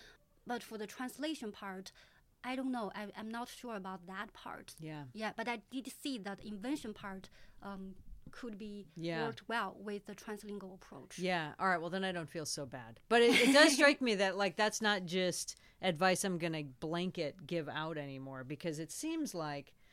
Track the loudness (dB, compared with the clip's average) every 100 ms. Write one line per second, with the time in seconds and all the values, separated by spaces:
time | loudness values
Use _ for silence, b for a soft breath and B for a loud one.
0 | B B _ _ -6 -6 -6 -8 -8 -8
1 | -8 -6 -6 -4 -8 -10 -10 -10 -12 -18
2 | b b _ _ -6 -4 -2 -2 -4 -6
3 | -10 -10 -8 -8 -8 -10 -8 -8 -6 -10
4 | -10 -10 -10 -10 -12 -12 -14 -12 -10 -10
5 | -10 -6 -6 -4 -4 -4 -6 -8 -8 -8
6 | -6 -4 -6 -8 -8 -8 -4 -4 -4 -10
7 | -10 -10 -14 b b b -12 -10 -12 -14
8 | -14 -14 -14 -12 -10 -10 -10 -12 -12 -6
9 | -4 -2 -2 -4 -4 -2 -2 -6 -8 -8
10 | -8 -14 -10 -10 -8 -10 -10 -16 -18 -18
11 | -14 -4 0 0 -2 0 2 2 0 -2
12 | -2 -2 -4 -6 -4 -4 -6 -8 -12 -8
13 | 4 8 10 8 10 12 10 10 8 8
14 | 4 4 2 2 0 4 2 4 2 2
15 | 2 2 2 0 -6 -10 b b 0 4
16 | 6 6 2 0 -2 -2 -6 -6 -2 0
17 | -2 -2 -4 -4 -4 -4 -2 -4 -4 -4
18 | -6 -8 -8 -8 -8 -6 -4 -4 -6 -6
19 | -4 -2 -2 -2 -4 -6 -10 -20 b